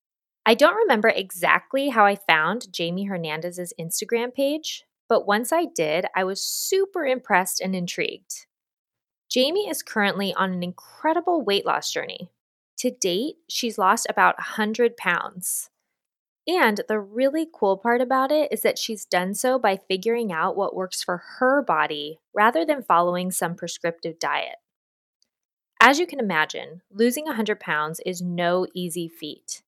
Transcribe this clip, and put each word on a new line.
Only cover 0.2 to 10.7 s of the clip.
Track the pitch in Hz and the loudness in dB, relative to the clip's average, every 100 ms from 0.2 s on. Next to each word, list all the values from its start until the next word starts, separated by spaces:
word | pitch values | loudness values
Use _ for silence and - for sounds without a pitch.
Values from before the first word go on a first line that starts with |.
| _ _ 220 | _ _ 2
I | 220 | 6
don't | 302 415 | 6 4
remember | 440 226 226 | 4 4 4
exactly | - 190 175 170 160 - 269 285 | 2 -2 -2 0 0 0 -4 -2
how | 233 | 4
I | 202 202 | 4 2
found | - 160 156 226 190 | 2 2 2 -2 -6
Jamie | - 170 180 202 | -6 -4 -4 -4
Hernandez's | 185 160 156 175 180 175 - | -6 -6 -6 -8 -8 -10 -10
Instagram | 165 - 202 226 247 | -8 -6 -2 -2 -2
page, | 247 277 311 - - _ _ - | -2 -2 0 -6 -12 _ _ 0
but | 226 190 | 0 4
once | 208 240 | 0 2
I | 330 339 | 0 0
did, | - 156 160 - | -2 0 0 -2
I | 185 190 | -2 -2
was | 196 | -4
super | - - - 381 392 359 277 | -6 -6 -2 0 0 -2 -2
impressed | 254 - 190 190 - | -2 2 2 2 -4
and | 185 | -4
intrigued. | 185 175 - 156 - - - - _ _ _ _ _ _ _ - | -4 -4 -4 -6 -8 -14 -16 -18 _ _ _ _ _ _ _ -6
Jamie | 247 269 370 415 | 0 0 0 -4
is | 302 | -6
currently | - 220 202 180 196 - | -6 -2 -2 0 -4 -2
on | 190 | -2
an | 180 | -2
incredible | 175 | -6